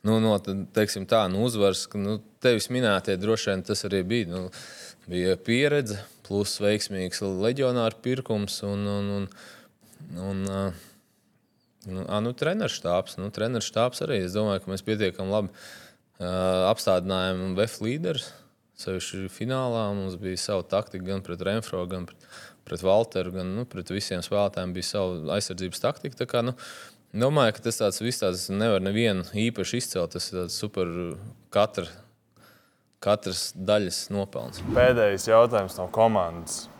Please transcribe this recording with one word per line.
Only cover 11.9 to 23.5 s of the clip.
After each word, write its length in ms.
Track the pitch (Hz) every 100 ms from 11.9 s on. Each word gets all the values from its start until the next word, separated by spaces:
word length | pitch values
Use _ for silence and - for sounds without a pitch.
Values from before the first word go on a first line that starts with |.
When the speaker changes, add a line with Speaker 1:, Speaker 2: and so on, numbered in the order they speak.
| 92
Speaker 1:
ā, 160 | 90 104
nu, 160 | 113 123
trenerštābs, 800 | 147 202 208 - 85 90 95 -
nu, 80 | 98
trenerštābs 720 | - 110 120 - 113 123 -
arī. 160 | - 117 90
Es 80 | 101
domāju, 300 | 107 98 -
ka 80 | 95
mēs 80 |
pietiekam 480 | - 107 98 92 95
labi, 240 | 107 98 - - - - _ _ _
ā, 160 | 90 92 92 92 92
apstādinājām 840 | 113 - 92 92 92 92 92 95 92
vef 240 | 110 - 107
līderus, 400 | 143 175 143 - - _ _ _ -
sevišķi 480 | - 92 - 98 95
finālā. 560 | - 117 131 127 117 104 101
Mums 240 | 95 90
bija 240 | 98 92 -
sava 180 | 98 -
taktika 460 | 98 - 95 92
gan 100 | 98
pret 240 | 95 87 92
Renfro, 400 | 107 110 92 90
gan 240 | 92 87
pret, 200 | - - - - - -
pret 160 | 85
Valteru, 540 | 92 101 113 95 90 92
gan, 160 | 92